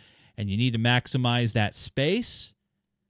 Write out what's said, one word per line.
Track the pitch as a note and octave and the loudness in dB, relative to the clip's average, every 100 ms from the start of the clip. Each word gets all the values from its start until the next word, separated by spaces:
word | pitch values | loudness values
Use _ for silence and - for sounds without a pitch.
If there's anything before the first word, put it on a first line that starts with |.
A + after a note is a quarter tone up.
| - _ _ - | -14 _ _ -8
and | G2+ | -2
you | G2+ | 0
need | B2+ | 0
to | A2+ | 2
maximize | A#2 B2 - B2+ B2 B2 A#2 | 2 2 0 0 0 0 0
that | A2+ G#2 | 2 0
space, | - - - D3 A3+ A#3 - - - _ _ _ _ | -2 -4 0 0 0 -2 -4 -6 -12 _ _ _ _